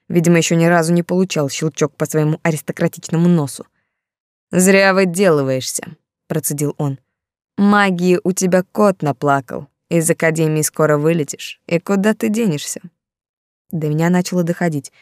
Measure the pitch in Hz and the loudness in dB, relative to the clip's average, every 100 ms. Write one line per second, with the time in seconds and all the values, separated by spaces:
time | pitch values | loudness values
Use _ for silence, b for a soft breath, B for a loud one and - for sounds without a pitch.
0 | - 175 165 170 160 170 165 175 160 175 | -4 2 4 4 2 2 2 2 2 0
1 | 170 180 185 156 139 - 160 - 151 - | 0 -2 -2 -2 -4 -4 -6 -2 -4 -2
2 | 151 156 151 156 170 156 - - 170 - | -4 0 0 0 -2 -4 -6 -4 -4 -4
3 | - 165 175 175 139 - - _ _ _ | -4 0 2 2 0 -8 -18 _ _ _
4 | _ _ _ _ _ 180 185 196 196 185 | _ _ _ _ _ 0 4 4 4 2
5 | 190 170 196 147 135 131 - - - - | 0 2 2 2 2 -2 -4 -10 -12 -18
6 | _ _ - 156 - 147 143 - 143 135 | _ _ -8 -6 -4 -4 -4 -2 -4 -6
7 | _ _ _ _ _ - 202 208 196 175 | _ _ _ _ _ 0 2 4 2 2
8 | 180 180 185 185 185 185 - - 208 190 | 2 2 0 -2 0 0 0 0 0 0
9 | 147 127 143 139 - - 143 _ - 170 | -4 -2 0 0 -2 -12 -14 _ -4 -2
10 | 160 165 160 160 156 156 151 - 151 147 | 0 0 0 0 0 -2 -2 0 0 2
11 | 151 170 143 - - - - 170 - 202 | 0 0 -4 -10 -16 -16 -4 -4 -2 0
12 | 208 220 226 214 220 147 - - 175 _ | 0 0 -2 -2 -2 -2 -6 -12 -16 _
13 | _ _ _ _ _ _ _ 160 151 151 | _ _ _ _ _ _ _ -6 -2 0
14 | 170 180 180 180 170 170 175 147 - _ | 2 0 0 -2 -2 -2 -4 -4 -8 _